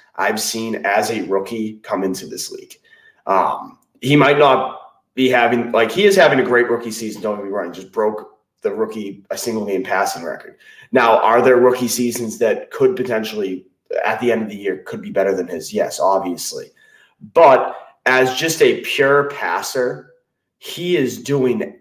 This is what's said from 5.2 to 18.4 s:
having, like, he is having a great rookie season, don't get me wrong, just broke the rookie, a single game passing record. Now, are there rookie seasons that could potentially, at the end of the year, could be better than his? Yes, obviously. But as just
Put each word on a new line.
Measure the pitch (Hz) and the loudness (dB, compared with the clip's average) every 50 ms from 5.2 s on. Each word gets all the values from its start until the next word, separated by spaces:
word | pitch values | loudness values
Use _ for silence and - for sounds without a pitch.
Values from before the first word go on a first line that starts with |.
| 131 123 | 2 4
having, | 123 120 117 117 123 117 117 - | 4 4 4 2 2 0 0 0
like, | - 110 117 113 | 2 2 2 2
he | - 180 208 | 2 2 4
is | 202 196 | 4 6
having | 190 170 147 147 127 | 6 6 6 4 2
a | 117 | 2
great | 110 123 120 120 117 | 2 2 2 2 2
rookie | 117 110 - 113 | 0 -2 -4 -6
season, | 107 - 113 107 95 98 | -8 -8 -8 -10 -8 -6
don't | 104 107 104 | -6 -4 -4
get | 101 98 | -6 -6
me | 98 | -6
wrong, | 98 101 90 87 | -6 -6 -6 -8
just | 85 92 92 - | -10 -14 -18 -8
broke | - 110 107 107 107 - - - _ _ _ _ _ _ | -4 -2 0 0 -2 -4 -10 -16 _ _ _ _ _ _
the | - 104 98 | -6 -4 -2
rookie, | 107 110 107 110 110 104 98 95 - - - | -2 -4 -4 -6 -8 -10 -10 -12 -12 -12 -10
a | - | -8
single | - - 120 110 110 104 | -6 -6 -4 -4 -4 -4
game | 101 98 92 95 | -2 -4 -4 -2
passing | - 98 95 98 95 - - 85 | -2 0 0 0 -2 -4 -6 -8
record. | 80 - - - - - _ _ - - - - - | -10 -10 -10 -14 -18 -20 _ _ -20 -20 -20 -6 -2
Now, | - 127 117 113 110 - | 2 4 4 6 6 4
are | - 107 117 120 | 4 4 4 6
there | 123 131 127 | 6 6 6
rookie | 120 123 123 120 - 123 | 6 6 4 4 2 -2
seasons | 113 - - 123 120 110 120 117 110 107 - | -2 -2 -2 -2 -2 -4 -4 -6 -8 -2 0
that | 120 110 101 - - - | 0 0 0 0 -6 -8
could | - - 135 131 - | -2 0 0 2 2
potentially, | - 123 123 113 110 107 107 107 107 101 95 92 90 - _ _ _ _ - - - - | -2 -4 -4 -4 -4 -4 -4 -6 -6 -6 -6 -6 -8 -12 _ _ _ _ -6 -4 -2 -2
at | 107 - - | -2 -2 -2
the | 123 120 | 0 0
end | 113 110 107 | 0 0 -2
of | 104 | -6
the | 101 | -8
year, | 101 101 98 90 - - | -8 -6 -6 -6 -6 -8
could | - 113 104 | -12 -12 -12
be | - - | -10 -6
better | - 98 95 98 95 | -2 -2 0 0 0
than | 92 87 | -2 -4
his? | 85 85 80 76 - 104 | -6 -8 -10 -10 -6 -4
Yes, | 104 - - - - | -4 -4 -4 -4 -2
obviously. | 73 95 98 95 90 90 87 80 - - 78 69 - - _ _ _ _ _ _ _ _ _ _ - 107 - | 0 0 0 0 -2 -4 -8 -8 -10 -10 -10 -12 -14 -16 _ _ _ _ _ _ _ _ _ _ -18 0 4
But | 165 165 143 131 120 - - - - - - _ _ - | 6 8 8 8 6 4 -2 -8 -12 -16 -20 _ _ -2
as | 123 131 131 131 131 - | 0 2 2 2 2 0
just | - | -2